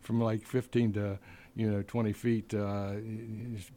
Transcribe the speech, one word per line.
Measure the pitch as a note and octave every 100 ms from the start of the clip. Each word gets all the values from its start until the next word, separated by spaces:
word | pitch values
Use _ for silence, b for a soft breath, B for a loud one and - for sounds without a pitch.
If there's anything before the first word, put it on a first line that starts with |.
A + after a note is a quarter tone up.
from, | - A#2
like, | A2+ A2 -
fifteen | B2+ - A#2+ A2+
to, | G2+ G2+ G2 B B B
you | A2+ A2
know, | G2+
twenty | G2 A#2+ G#2+
feet, | G2+ A#2+ A2+ -
uh, | G#2+ G2+ G2+ G2
there's | G2+ A2 A2 A2+ A2 A#2+ A2
a | -